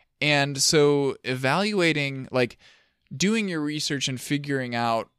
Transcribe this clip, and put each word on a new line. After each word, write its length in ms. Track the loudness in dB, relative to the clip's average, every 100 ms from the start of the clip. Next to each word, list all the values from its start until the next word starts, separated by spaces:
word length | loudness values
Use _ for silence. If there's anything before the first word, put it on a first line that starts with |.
| _ _
and 400 | 0 2 0 0
so 560 | 2 4 4 4 0 -4
evaluating, 1040 | -6 -2 0 0 0 2 2 0 -4 -6 -2
like, 280 | 0 0 -2 -20 _ _ _ _ -2
doing 320 | 0 2 0
your 120 | -2
research 460 | -4 -4 -4 -2 -4
and 140 | -6
figuring 540 | -4 -4 -2 -4 -2 -2
out 340 | 0 0 -2